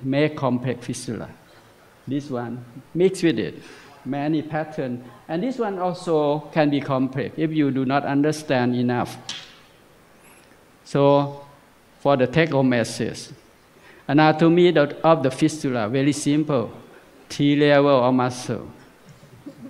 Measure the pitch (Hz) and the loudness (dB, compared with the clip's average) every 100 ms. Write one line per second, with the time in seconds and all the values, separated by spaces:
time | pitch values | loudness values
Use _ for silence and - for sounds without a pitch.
0 | 131 139 151 151 131 123 131 120 - 120 | -2 0 0 0 -2 -2 -4 -6 -8 -10
1 | - 104 78 - _ - _ _ _ _ | -8 -10 -10 -18 _ -20 _ _ _ _
2 | - 143 143 123 120 123 - 143 - 160 | -8 -8 -6 -8 -8 -10 -14 -20 -8 0
3 | 185 185 165 113 85 - - - - - | 0 2 0 0 -4 -8 -18 -20 -20 -14
4 | 123 143 147 160 - 156 160 - 131 120 | -8 -4 -2 -2 -2 -6 -6 -6 -8 -8
5 | - - - 160 240 254 220 196 180 175 | -12 -18 -8 -4 -4 -4 -4 -4 -4 -4
6 | - 156 147 151 151 165 147 143 139 135 | 0 2 2 0 -2 2 2 2 -2 -2
7 | 131 143 98 - 160 156 143 131 127 139 | -2 -4 -6 -4 -2 0 0 0 0 0
8 | - 139 151 151 - 131 123 123 123 123 | 0 0 0 0 -2 0 0 0 0 -2
9 | - - - - - - - _ _ _ | -4 -8 -14 -14 -16 -20 -20 _ _ _
10 | _ _ - - - _ _ _ - 143 | _ _ -20 -20 -20 _ _ _ -4 2
11 | 143 143 143 143 - - _ _ _ _ | 4 4 0 -6 -18 -20 _ _ _ _
12 | 143 139 123 156 165 139 131 123 110 - | 2 2 2 2 2 2 2 2 -2 -4
13 | 110 - - - _ _ _ _ - - | -6 -8 -14 -20 _ _ _ _ -20 -12
14 | - 143 156 156 165 170 175 160 147 - | 0 4 6 6 4 6 4 4 0 2
15 | 156 160 135 - 156 156 143 123 104 135 | 2 4 2 0 -2 -2 -4 -2 -2 0
16 | 143 139 147 147 151 139 104 - - - | 0 0 0 0 0 -2 -2 -8 -20 -20
17 | - - - - 143 143 147 143 143 135 | -20 -20 -10 -2 2 4 4 6 6 4
18 | 123 131 127 123 - 110 - - - _ | 4 2 0 -4 -8 -8 -10 -18 -20 _
19 | - - - - - - 247 | -20 -20 -20 -20 -20 -20 -20